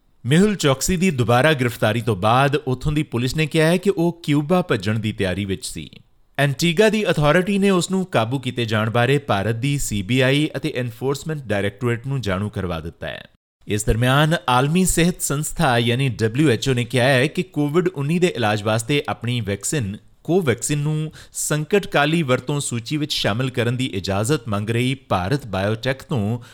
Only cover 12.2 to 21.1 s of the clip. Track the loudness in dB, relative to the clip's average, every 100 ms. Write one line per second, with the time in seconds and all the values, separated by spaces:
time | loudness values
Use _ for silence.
12.2 | -2 -2 -4 -4 -6 -6 -8 -10 -10 -10
13.2 | -14 _ _ _ -4 -2 0 2 4 4
14.2 | 4 2 2 2 4 2 2 4 2 0
15.2 | -2 -4 -4 0 2 2 2 2 0 0
16.2 | 0 2 2 2 0 -2 0 0 2 4
17.2 | 2 -2 -6 -2 0 2 0 0 -2 2
18.2 | 0 2 0 0 0 -2 0 -2 -2 -6
19.2 | -4 -4 -2 -4 -4 -4 -4 -6 -14 _
20.2 | 0 0 2 0 0 -2 -2 -4 -6